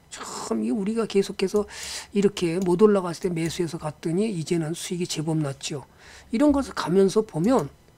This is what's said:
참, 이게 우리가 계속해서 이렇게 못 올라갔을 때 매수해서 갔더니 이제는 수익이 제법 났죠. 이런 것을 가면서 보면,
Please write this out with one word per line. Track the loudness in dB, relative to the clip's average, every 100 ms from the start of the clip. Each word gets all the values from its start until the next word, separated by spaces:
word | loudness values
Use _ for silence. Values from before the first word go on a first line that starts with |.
| -18
참, | -16 -12 -10 -4 -2
이게 | -2
우리가 | -2 -2 -2 0
계속해서 | 0 0 -2 0 0 -2 -8 -12 -12 -4
이렇게 | 2 2 2 -2 0
못 | 2 6
올라갔을 | 6 6 0 -4
때 | -4
매수해서 | -2 -4 -2 -4 -4
갔더니 | -8 -6 -2 0 0
이제는 | -2 -2 -2 -2
수익이 | -6 -6 -6 -4
제법 | -4 -2 0
났죠. | -2 -4 -8 -10 -12 -20 -20 -20 -4
이런 | 2 4
것을 | 4 -2
가면서 | -6 0 4 4 2
보면, | -2 0 2 2 0 -10 _